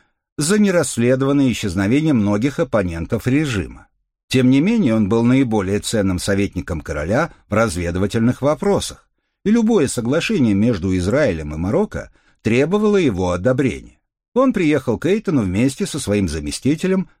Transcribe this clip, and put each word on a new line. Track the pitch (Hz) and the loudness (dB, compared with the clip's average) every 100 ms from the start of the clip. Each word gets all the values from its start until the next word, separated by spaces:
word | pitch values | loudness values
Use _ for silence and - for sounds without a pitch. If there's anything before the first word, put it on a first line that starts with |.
| _ _ _ - | _ _ _ -6
за | 147 214 | 0 2
нерасследованное | 202 175 143 - 120 131 135 143 135 | 4 2 0 0 2 2 2 2 2
исчезновение | 107 107 87 98 135 160 | 0 -2 -2 0 2 2
многих | 123 101 104 139 156 | 2 2 0 -2 -2
оппонентов | 165 113 90 82 85 113 123 | -2 0 -2 -4 -6 -4 0
режима. | 139 151 107 67 - - _ _ _ _ | 0 0 -4 -6 -10 -20 _ _ _ _
Тем | 127 127 | 2 4
не | 135 | 4
менее, | 180 233 151 110 | 4 2 2 2
он | 98 | 2
был | 113 | 2
наиболее | 117 131 127 107 92 101 | 4 2 2 0 0 -2
ценным | - 113 98 87 | -2 -2 0 -2
советником | - 98 98 87 - 82 | -2 -2 -2 -4 -6 -8
короля | 76 73 80 117 170 - _ | -6 -6 -2 -2 -2 -6 _
в | |
разведывательных | 104 113 87 85 87 101 117 113 - | 0 0 -2 -4 -2 -2 0 0 0
вопросах, | 139 151 202 190 - - _ _ _ _ | -2 -2 0 -2 -2 -12 _ _ _ _
и | 196 | 0
любое | 233 220 220 135 | 2 2 2 2
соглашение | - 113 156 - 214 117 | -2 -2 -2 -2 0 2
между | 98 113 101 92 92 | 2 2 0 -2 -2
Израилем | 90 131 139 82 76 | 0 0 0 -2 -6
и | 78 | -6
Марокко | 90 151 214 - - _ _ _ | -2 -2 -2 -6 -12 _ _ _
требовало | 113 120 147 208 214 202 | -2 0 2 0 2 2
его | 151 90 92 | 2 0 -2
одобрения. | 90 107 127 131 69 58 _ _ _ _ | 0 0 0 0 -4 -10 _ _ _ _
Он | 240 262 | 0 0
приехал | 208 156 147 - 104 | 2 0 0 0 -2
к | 156 | 0
Эйтону | 214 202 143 | -2 0 0
вместе | 95 92 135 - 196 | 0 0 0 -2 -6
со | - | -6
своим | - 104 92 | -2 0 0
заместителем, | 80 73 - 127 160 185 190 180 _ | -4 -6 -4 -2 -2 0 -2 -4 _